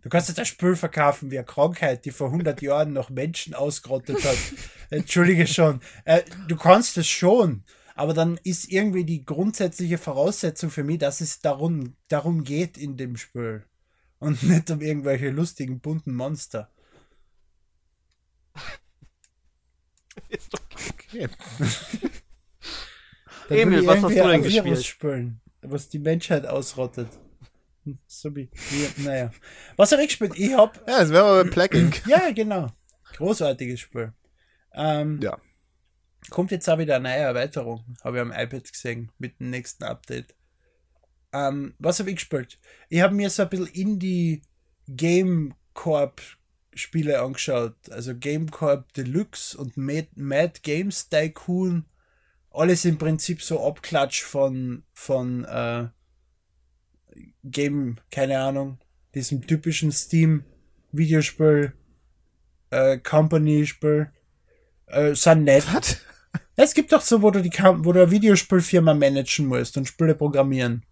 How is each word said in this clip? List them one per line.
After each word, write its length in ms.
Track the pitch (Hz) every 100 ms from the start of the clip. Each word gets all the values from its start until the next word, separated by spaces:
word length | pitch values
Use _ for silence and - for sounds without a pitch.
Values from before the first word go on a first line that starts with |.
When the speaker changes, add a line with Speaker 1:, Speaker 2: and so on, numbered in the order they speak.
Speaker 1:
Du 80 | 123
kannst 180 | 170 170
jetzt 100 | 170
ein 60 | -
Spiel 300 | - 175 180
verkaufen 560 | - - 147 139 139
wie 60 | 131
eine 80 | 120
Krankheit, 600 | - 151 170 151 120 -
die 60 |
vor 200 | - 135
hundert 300 | 156 165 143
Jahren 320 | 143 143 151
noch 160 | - -
Menschen 440 | 131 147 165 -
ausgerottet 680 | 151 143 - - 131 123 139
hat. 140 | 139 127 - -
Speaker 2:
<laughs> 260 | - - -
Speaker 1:
Entschuldige 560 | 151 - 180 175 180 170
schon. 340 | - 160 135 - - -
Äh, 160 | 165 - 180 175
du 80 | 165
kannst 420 | 165 196 233 -
es 100 | 160
schon, 580 | - 175 247 190 113 - _ _ -
aber 180 | 147
dann 260 | 160 165 170 185
ist 260 | 175 -
irgendwie 320 | 185 214 185
die 220 | 165 160 -
grundsätzliche 720 | 151 196 214 185 - 175 170
Voraussetzung 720 | - 135 160 208 170 151 165
für 160 | 151 143
mich, 140 | 165
dass 200 | 143 139
es 220 | 160 -
darum, 560 | 156 139 160 160 123 - _
darum 380 | 151 156 170 131
geht 320 | 147 175 -
in 180 | 143 131
dem 220 | 127 117
Spiel. 480 | - 123 117 107 104 _ _ _ _ _
Und 220 | 151 139
nicht 280 | 135 160 160
um 80 | 156
irgendwelche 520 | 151 147 139 135 139
lustigen, 500 | 139 170 - 131 127
bunten 320 | 151 160 143 123
Monster. 560 | 131 151 - 113 107 _ _ _ _ _ _ _ _ _ _ _ _ _ _ _ _ _ _ -
Speaker 3:
<laughs> 1700 | - - _ _ - _ _ _ _ _ _ _ _ _ _ - -
Ist 240 | 226 -
doch 80 | - - - -
Speaker 2:
Okay. 340 | - - 233 151 - - 120 131 113 - - 349 - _ - _ _ - - - - _ _ _ - -
Speaker 1:
Dann 80 | 214
Speaker 3:
Emil, 200 | 220 175
Speaker 1:
will 40 |
ich 60 | 175
Speaker 3:
was 80 | 196
hast 0 |
Speaker 1:
irgendwie 120 | 190 -
Speaker 3:
du 60 |
denn 100 | 180
Speaker 1:
ein 120 | 160
Virus 100 | 180 220 180 131
Speaker 3:
gespielt? 80 | 123
Speaker 1:
spielen, 560 | - 151 135 120 113 _ _
was 280 | 139 143 -
die 80 | 156
Menschheit 460 | 147 165 - 156 120
ausrottet. 640 | 135 127 - 127 - 113 - - _ - _ _ _ 147 135 _
So 300 | - 151 143
wie 140 | 127 - -
wir, 200 | 143 147 -
naja. 280 | 143 135 123 - - - - -
Was 160 | 202
hab 80 | 285
ich 100 | 294
gespielt? 240 | - 208 160
Ich 180 | 208
hab 220 | 262 220 - -
Speaker 2:
Ja, 120 | 254
das 100 | 165
wäre 140 | 160
aber 220 | 208 190 180
Plague 300 | 175 185 160
Inc. 260 | 170 151 214
Speaker 1:
Ja, 240 | 311 359
genau. 360 | 214 214 190 135 - _ _ _ -
Großartiges 640 | 165 214 151 135 123 123
Spiel. 340 | - 127 110 - _ _ _ _ _
Ähm, 460 | - 151 151 151 151
Speaker 2:
Ja. 160 | 104 - _ _ _ _ _ _ _ _ -
Speaker 1:
kommt 220 | - 185
jetzt 180 | 180 -
auch 80 | 160
wieder 200 | 156 131
eine 120 | 131
neue 60 | 131
Erweiterung, 640 | 143 123 143 147 117 117 117 120
hab 100 | -
ich 80 | 123
am 100 | 120
iPad 400 | 110 120 135 -
gesehen, 400 | - 123 120 113 _
mit 220 | 127 _
dem 100 | 127
nächsten 340 | 127 120 - 110
Update. 500 | 117 - 123 120 _ _ _ _ _ _ _ _ _ _
Ähm, 400 | 139 139 143 139 -
was 200 | 160 175
hab 60 | 196
ich 100 | 185
gespielt? 420 | - 147 127 - _ _ _
Ich 120 | 165
hab 100 | 185
mir 200 | 202 202
so 100 | -
ein 80 | 190
bisschen 160 | 185 175
Indie-Game-Corp-Spiele 3500 | 180 190 202 185 175 170 151 _ _ _ _ - 127 160 175 190 170 147 - _ - 175 151 139 - - - _ _ _ - - 160 151 139
angeschaut. 540 | 127 135 - 123 117 - -
Also 240 | - 120 123
Game 340 | 139 151 160
Corp 420 | - 156 143 -
Deluxe 640 | - 127 151 208 - - -
und 200 | 120 139
Mad, 300 | 135 151 156 -
Mad 440 | 139 139 170 -
Games 460 | - 147 196 185 -
Tycoon. 760 | 156 156 - - 180 185 175 156 _ _ _ _ _ _
Alles 340 | - 175 175 175
im 120 | 156
Prinzip 440 | 156 160 - 170
so 240 | - 160 139
Abklatsch 580 | 147 - 156 139 -
von, 600 | - 143 139 131 127 123 _
von, 520 | - - 135 123 123 -
äh, 420 | 117 117 117 120 _ _ _ _ _ _ _ _ _ _ _ _ - - _
Game, 540 | 135 127 143 143 131 117 _
keine 280 | - 135 135
Ahnung, 400 | 135 139 139 131 _ _ _
diesem 320 | 139 123 135 -
typischen 460 | 156 165 151 156
Steam-Videospiel, 1800 | 143 - 170 160 156 139 _ _ _ _ 147 160 156 147 - 156 147 143 - _ _ _ _ _ _ _ _ _
äh, 260 | 127 131 131
Company-Spiel, 1120 | - 156 156 160 151 151 151 - 151 151 151 _ _ _ _ _ _ _ _
äh, 260 | 139 147 143
sind 280 | - 160
nett. 220 | 147 139 156
Speaker 2:
Was? 240 | 226 - - - - _ - _ -
Speaker 1:
Es 180 | 285
gibt 180 | - -
doch 100 | 208
so, 200 | - 233
wo 100 | 208
du 100 | 202
die 80 | 175
Kam-, 360 | - 190 180 160
wo 80 |
du 80 | 180
eine 100 | 180
Videospielfirma 840 | 208 214 190 - 185 170 180 160
managen 540 | 151 147 139 127 - 143
musst 300 | 123 120 -
und 100 | 135
Spiele 280 | - 160 156
programmieren. 680 | 147 139 139 131 123 117 -